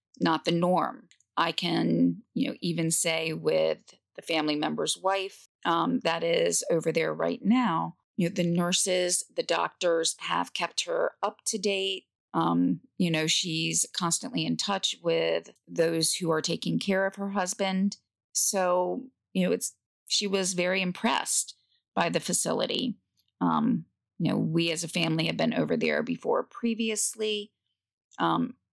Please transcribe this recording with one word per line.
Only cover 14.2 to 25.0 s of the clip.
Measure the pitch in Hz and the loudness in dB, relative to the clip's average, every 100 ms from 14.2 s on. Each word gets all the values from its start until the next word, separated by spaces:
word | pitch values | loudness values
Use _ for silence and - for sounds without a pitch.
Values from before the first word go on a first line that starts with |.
| - 170 | -4 -4
in | 160 165 | -2 -2
touch | - 196 - - | -2 -2 -2 -2
with | 170 82 165 165 - - - | 0 2 2 -2 -4 -20 -8
those | 170 165 165 160 | 0 2 2 0
who | - 170 | 0 0
are | 156 | 0
taking | 160 160 170 165 | 0 -4 -2 -2
care | 196 190 196 | 0 0 0
of | 196 | -2
her | 196 | -4
husband. | 202 180 - 190 190 196 - _ _ _ | -2 -2 -2 -2 2 0 -2 _ _ _
So, | - - 196 180 180 180 180 - _ _ | -2 0 2 2 2 0 -4 -8 _ _
you | 190 180 | 0 2
know, | |
it's, | - - - _ _ - | 0 -2 -10 _ _ -4
she | - 208 | -2 0
was | 190 185 | 0 0
very | 180 180 190 | 0 0 0
impressed | 180 180 233 - - - - - _ _ _ | -2 0 0 0 0 -2 -2 -12 _ _ _
by | - 170 | 0 2
the | 170 | 0
facility. | - 175 170 160 - - - - _ _ _ _ | 0 -2 0 -2 -2 -2 -4 -6 _ _ _ _
Um, | 87 78 76 120 - _ _ - | 0 2 2 0 -4 _ _ -4
you | 170 | -2
know, | - | 0
we | 160 165 170 | 0 0 0
as | 165 | -2
a | 170 | -4
family | 175 | -2